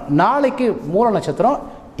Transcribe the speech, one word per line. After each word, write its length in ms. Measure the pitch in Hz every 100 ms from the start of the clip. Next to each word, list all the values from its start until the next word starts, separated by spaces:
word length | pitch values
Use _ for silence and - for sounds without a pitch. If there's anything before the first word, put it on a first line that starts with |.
| - 147
நாளைக்கு 460 | 196 277 269 247 247 180 143
மூல 160 | 185 233 185
நட்சத்திரம் 420 | 151 143 220 277 - - - -